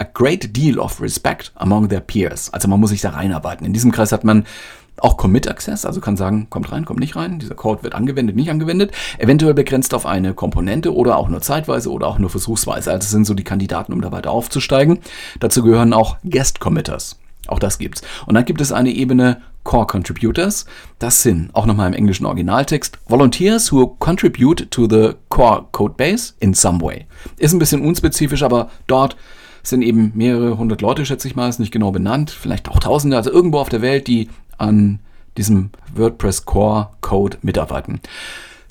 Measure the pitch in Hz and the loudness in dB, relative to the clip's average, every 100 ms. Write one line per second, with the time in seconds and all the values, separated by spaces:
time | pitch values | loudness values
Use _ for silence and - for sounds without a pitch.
0 | - - 127 185 113 110 156 113 - - | -12 0 0 0 -4 0 2 2 -4 -6
1 | 110 - - - - - 92 104 104 98 | -6 -4 -4 -6 -12 -4 0 2 2 -2
2 | - 107 85 - - 92 98 98 107 101 | -2 -2 -2 -4 -10 -2 2 4 2 0
3 | 98 76 95 80 76 90 82 107 123 117 | -4 -4 -4 -4 -8 -8 -4 2 2 4
4 | 107 107 110 107 101 - - - _ - | 0 2 4 2 2 -12 -20 -20 _ -2
5 | - - 95 117 - - - 214 - 180 | 0 2 4 2 0 -6 -8 -6 -6 -6
6 | - 101 95 107 110 - - 127 160 - | -4 -2 0 -2 -4 -8 -8 -8 -6 -4
7 | 143 165 170 175 110 - 110 104 - - | -4 -6 -8 -8 -10 -6 -4 -4 -6 -4
8 | 127 135 113 101 160 156 160 180 202 - | -2 -2 -2 0 0 -2 -2 0 -2 -4
9 | - - 113 151 156 135 117 131 131 120 | -12 0 4 6 6 4 2 0 0 -4
10 | 69 95 92 92 - - 90 127 165 - | -2 -2 -2 -2 -2 -2 -2 -2 -2 2
11 | - 82 - 87 - 151 156 123 120 - | 2 2 0 -4 -2 -4 -2 -4 -4 -4
12 | 71 117 95 92 - 113 - 58 - 92 | -2 0 -2 -2 -4 -4 -4 -4 -4 -4
13 | 101 107 104 98 - 98 98 85 - - | 0 2 2 0 -2 -4 -2 -4 -4 -6
14 | - - 71 117 - 139 - 135 147 175 | -6 -6 -4 -4 -4 -6 0 4 4 2
15 | - - - - 117 127 113 113 117 110 | -2 -18 -16 -4 0 4 6 6 6 4
16 | 110 - 190 127 135 - - 160 - - | 2 -2 -4 -2 -2 -2 -2 -2 -2 -8
17 | - - - - - 101 98 - - - | -10 -16 -20 -18 -6 -2 -2 -4 -8 -10
18 | - - - 107 123 156 139 107 127 120 | -14 -14 0 2 2 -2 -2 0 0 0
19 | 127 127 123 120 - - - 123 104 98 | 2 4 4 0 -8 -14 0 0 0 -2
20 | 87 90 113 - 190 - - - - - | -6 -2 -2 0 -2 -4 -10 -18 -20 -8
21 | 117 - 120 85 87 - 107 104 92 - | 0 2 2 2 0 0 2 2 0 2
22 | 104 92 - - 87 117 143 151 - - | 0 0 -2 -2 0 0 0 -2 -4 -12
23 | - 127 135 - 185 226 - 139 123 - | 0 4 4 4 2 2 2 4 2 2
24 | - 185 - - 127 175 - - 113 110 | -2 2 0 4 2 2 -2 0 4 4
25 | 110 - - - 120 104 - - 104 - | 4 0 -2 4 6 4 -2 -2 -2 0
26 | 143 226 - - 101 92 95 87 78 - | -2 0 -4 -2 0 2 2 0 -2 -8
27 | - - - - 151 180 151 143 147 175 | -16 -20 -20 0 2 4 2 0 0 0
28 | 156 - 147 139 127 120 113 - - 131 | 0 0 -2 0 0 0 -2 -10 -2 0
29 | - - - - - - - 127 117 113 | 0 -2 -20 -20 -20 -16 -4 0 2 2
30 | 107 107 120 120 120 110 113 104 104 139 | 2 2 0 2 0 0 -2 0 0 0
31 | 135 135 131 127 123 120 104 110 104 95 | -2 -6 -6 -4 -4 -2 -4 -2 -2 -2
32 | 101 131 151 - - 95 - - - 143 | -2 -2 -4 -6 -6 -6 0 0 2 2
33 | 143 127 117 170 175 147 135 113 123 139 | 2 0 2 2 2 0 -2 -2 0 0
34 | 135 117 110 - - - 107 107 104 104 | 0 0 0 -10 -20 -6 2 4 4 0
35 | - - - - 101 101 95 - - 117 | -10 -20 -14 -6 2 2 0 -10 -12 0
36 | 117 117 101 95 - 98 107 107 104 - | 0 2 -2 -2 -2 2 2 0 -4 -8
37 | - 98 98 - 98 92 76 67 - - | -2 0 0 -2 -4 -2 -4 -6 -8 -12
38 | - - - - - - - | -12 -16 -16 -16 -20 -20 -12